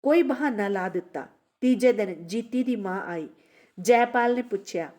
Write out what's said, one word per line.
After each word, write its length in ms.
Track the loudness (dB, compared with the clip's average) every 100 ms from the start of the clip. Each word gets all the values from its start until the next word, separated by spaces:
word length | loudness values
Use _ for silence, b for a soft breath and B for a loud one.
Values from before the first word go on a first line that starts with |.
ਕੋਈ 180 | 4 4
ਬਹਾਨਾ 460 | 4 0 -2 -2 -2
ਲਾ 220 | -2 -2
ਦਿੱਤਾ। 380 | -6 -8 -12 -12 _ _ _
ਤੀਜੇ 320 | 2 4 4
ਦਿਨ 340 | 2 -2 -6 -8
ਜੀਤੀ 360 | -8 -4 -4
ਦੀ 120 | -2 -2
ਮਾਂ 300 | -4 -6 -6
ਆਈ। 240 | -8 -10 _ b b b b
ਜੈਪਾਲ 560 | 4 4 4 2 2 0
ਨੇ 60 |
ਪੁੱਛਿਆ 500 | -4 -6 -6 -8 -8